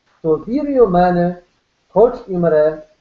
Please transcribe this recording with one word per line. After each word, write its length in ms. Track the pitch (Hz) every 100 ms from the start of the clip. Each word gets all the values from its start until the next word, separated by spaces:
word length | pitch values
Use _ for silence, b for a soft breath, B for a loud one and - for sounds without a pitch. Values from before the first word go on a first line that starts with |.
| _
хто 300 | _ 165 156
вірує 460 | 196 269 285 262
в 100 | 214
мене, 460 | 175 180 175 175 180 _ _ _ _ _
хоч 240 | 185 240 - -
і 100 | 180
мре, 460 | 170 156 156 156 - _